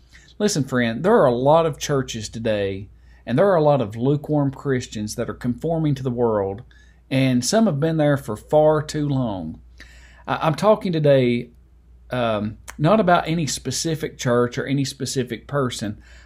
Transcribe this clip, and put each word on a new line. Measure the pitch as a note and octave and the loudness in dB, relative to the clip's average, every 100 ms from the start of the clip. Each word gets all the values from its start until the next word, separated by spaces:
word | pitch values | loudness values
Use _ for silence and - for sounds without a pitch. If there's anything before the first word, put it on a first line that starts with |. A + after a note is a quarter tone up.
| _ - - - | _ -20 -20 -2
Listen, | G#3 D3+ | -2 0
friend, | B2+ B2 A#2 A#2 | -2 0 0 0
there | F3+ A#3 | 2 4
are | C#3+ | 4
a | A#2+ | 4
lot | C3+ E3 E3 | 4 4 2
of | D3+ | -2
churches | - C#3 C3 A#2 G#2+ | -2 -2 -2 -8 -10
today, | A#2 A2+ G#2 G2 G2 G2+ - - - - | -6 -2 0 -2 -4 -12 -20 -20 -16 -4
and | B2+ | 2
there | G3+ | 4
are | F3 | 4
a | |
lot | D3+ C#3 | 4 2
of | G#2 A2+ | 0 -2
lukewarm | B2+ D3 D3 D3+ C#3 | 0 0 0 0 0
Christians | - C#3+ B2+ - G#2+ G#2+ A2+ | -4 -4 -4 -4 -8 -8 -6
that | A2 | -8
are | |
conforming | G#2+ A#2+ B2 D#3+ E3 D#3 C3 | -4 -6 -4 -4 -2 0 -2
to | |
the | C3 | -4
world, | A#2+ A#2 G#2 G2 G2+ - - - _ _ | 0 2 2 0 -4 -14 -20 -20 _ _
and | C3 C3+ B2 | 0 2 2
some | - G#3+ G#3+ | 2 2 2
have | C#3 | 2
been | D#3+ D#3+ | 0 2
there | D3 C#3 | 2 0
for | B2+ G#2+ | -4 -10
far | - D3+ D3+ D#3 | 0 4 4 2
too | D3+ D#3 D3 | -2 -4 -2
long. | C3 A#2+ F#2+ D#2+ - - - - - - - - | -2 -2 -6 -8 -12 -20 -20 -20 -20 -20 -18 -8
I, | C3 D#3+ | -2 -2
I'm | D3+ | 2
talking | G3+ G#3+ G3+ | 2 2 0
today, | D#3+ D3 C3+ B2 A#2+ A#2+ - _ _ _ - - | 0 4 4 4 0 -6 -18 _ _ _ -20 -8
um, | B2 A#2 G#2+ G#2+ A2 - - | -4 -2 -2 -4 -8 -16 -2
not | D3+ A3 | 2 4
about | F3+ F3 D#3+ | 4 2 2
any | E3+ C#3+ | -4 -4
specific | - C3+ - E3 D#3 D3 - | -6 -6 -6 -4 -4 -6 -4
church | C3 A#2+ A#2+ C3 | 0 2 2 -2
or | - | -2
any | C#3 C3+ | -2 -2
specific | - B2+ C3+ A2+ A2+ - | -6 -6 -4 -6 -8 -6
person. | C#3+ B2 - G#2+ G#2+ - - | -4 -4 -4 -8 -10 -16 -20